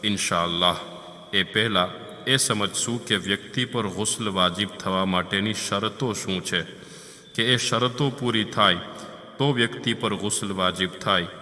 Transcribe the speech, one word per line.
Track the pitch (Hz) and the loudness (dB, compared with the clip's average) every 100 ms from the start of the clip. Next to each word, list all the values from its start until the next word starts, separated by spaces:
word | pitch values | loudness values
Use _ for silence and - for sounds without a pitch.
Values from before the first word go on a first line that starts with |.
ઇન્શાઅલ્લાહ. | 107 98 - 87 87 85 90 85 - - - - - | 0 0 2 2 2 2 2 2 -6 -14 -16 -18 -2
એ | 101 | 0
પહેલાં | 92 107 113 95 90 - - - | 2 2 2 2 0 -2 -12 -8
એ | 123 135 | 0 2
સમજશું | 135 107 101 - - 117 - | 4 2 0 -2 -2 -4 0
કે | 104 | 0
વ્યક્તિ | 90 101 - - | 2 -2 -2 -4
પર | 120 120 107 | -2 -2 -2
ગુસ્લ | 90 104 - 107 | -2 -2 -2 -2
વાજિબ | 95 90 87 104 | 2 2 2 -4
થવા | - 98 95 | -4 -2 0
માટેની | 95 90 87 101 107 | 2 0 0 0 0
શરતો | 104 - 101 107 101 131 | -2 -2 -2 -2 -2 -2
શું | 101 - 92 | -2 -2 -4
છે, | 80 107 - - - - - - - | 0 -2 -2 -12 -18 -18 -18 -20 -10
કે | - 117 | -2 2
એ | 123 | 2
શરતો | - 117 123 120 143 | 2 2 2 2 0
પૂરી | 127 120 110 | 2 0 2
થાય | 104 - 101 87 - - - - - - | 0 4 6 4 -2 -12 -14 -14 -16 0
તો | 139 | 2
વ્યક્તિ | 123 117 - 120 | 4 2 2 -2
પર | 110 113 | 0 0
ગુસ્લ | 101 104 - 101 | 0 -2 -2 -2
વાજિબ | 95 92 87 92 | 2 2 2 -2
થાય | - - 95 85 - | -2 2 2 2 -8